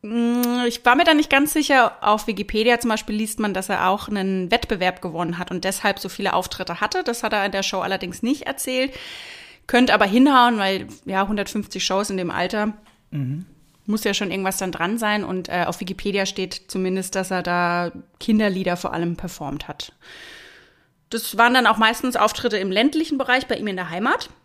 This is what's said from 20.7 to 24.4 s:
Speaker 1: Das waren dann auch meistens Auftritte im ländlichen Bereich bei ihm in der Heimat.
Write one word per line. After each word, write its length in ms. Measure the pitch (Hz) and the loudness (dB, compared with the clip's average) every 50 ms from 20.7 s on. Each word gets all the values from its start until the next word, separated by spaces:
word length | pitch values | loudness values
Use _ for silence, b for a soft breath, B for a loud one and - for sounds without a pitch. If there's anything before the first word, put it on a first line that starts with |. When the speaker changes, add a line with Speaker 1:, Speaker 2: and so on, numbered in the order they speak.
| B B B B B _ _ _ | B B B B B _ _ _
Speaker 1:
Das 280 | - 226 220 - - 196 | -8 -6 -6 -6 4 4
waren 160 | 233 240 254 | 6 6 6
dann 140 | 262 247 214 | 6 6 4
auch 80 | 220 | 4
meistens 400 | 208 226 220 233 - - 254 240 | 6 4 4 4 2 -2 -2 2
Auftritte 400 | - 208 220 - - - 240 226 | 2 2 2 2 0 -2 -2 0
im 160 | 208 190 202 190 | 0 -2 0 2
ländlichen 460 | 202 240 294 285 311 320 - 302 269 | 4 4 4 4 2 -2 -2 -2 -4
Bereich 280 | 262 - 247 254 262 | 2 2 2 2 2
bei 100 | - 247 | 0 -4
ihm 120 | - 208 208 | -2 -2 -4
in 80 | 190 | -4
der 120 | 185 180 160 | -4 -6 -6
Heimat. 420 | 165 180 208 254 403 494 - - - _ | -4 -2 0 0 0 -2 -4 -8 -16 _